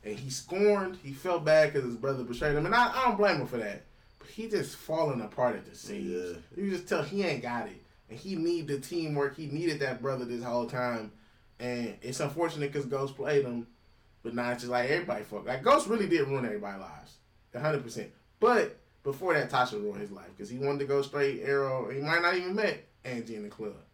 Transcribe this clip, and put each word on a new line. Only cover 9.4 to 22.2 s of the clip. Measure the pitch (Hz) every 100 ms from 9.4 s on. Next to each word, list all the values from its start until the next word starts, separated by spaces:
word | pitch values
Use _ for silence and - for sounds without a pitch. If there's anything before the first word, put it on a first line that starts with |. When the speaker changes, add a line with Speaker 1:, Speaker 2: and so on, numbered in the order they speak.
| 151
Speaker 1:
needed | 147 170 147
that | 135 123
brother | 135 127
this | 120 120
whole | 120 120 117
time. | 127 123 117 107 - - _ _ _
And | 123 123 117 101
it's | 120 127
unfortunate | 147 156 165 151 143
'cause | 147 131
Ghost | 135 139 135
played | 135 147
him. | 131 120 117 _ _ _ _ _
But | 110 120
now | 123
it's | 120
just | 123
like | 123 123
everybody | 160 - 104 107
fucked. | 104 110
Like, | 135
Ghost | 175 285 185
really | 226 185
did | 165 135
ruin | 135 120
everybody's | 104 101 98
lives. | 90 - - - _ _ _
A | 120
hundred | 151 147
percent. | 123 113 98 - _ _
But | 220 233 165 - _ _
before | 139 139 185
that, | 156 123
Tasha | 135 123
ruined | 107 104 98
his | 104
life | 95 - -
'cause | 101
he | 123
wanted | 139 143
to | 139
go | 139
straight | 135 147 139 135
arrow. | 135 139 135 131 110
He | 135
might | 143 170